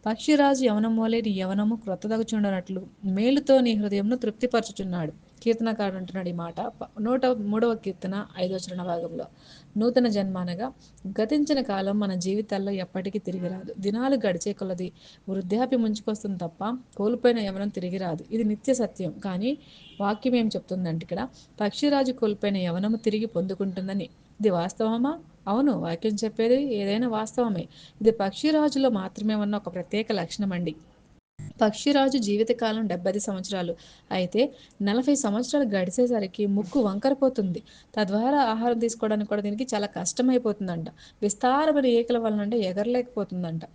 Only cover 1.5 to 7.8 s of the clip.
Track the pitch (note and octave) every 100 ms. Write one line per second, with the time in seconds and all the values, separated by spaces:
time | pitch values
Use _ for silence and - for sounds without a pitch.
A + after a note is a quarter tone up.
1.5 | G3 G#3+ A3+ G3+ F3+ G#3 A3 A3+ A3 G3+
2.5 | F#3+ F3+ F#3+ G3+ _ G3 F#3+ A#3 C#4 D4
3.5 | C4+ A#3+ G#3+ G#3 G3+ G3+ B3 A#3 G#3+ B3
4.5 | A#3 A3 - F#3+ F3+ D#3 - - - A#3
5.5 | A3+ A3+ G#3+ G3+ F#3+ F3+ F#3 F3+ E3+ E3+
6.5 | E3+ - - - - G#3+ B3+ B3+ A#3+ G3+
7.5 | G#3+ A#3 A3+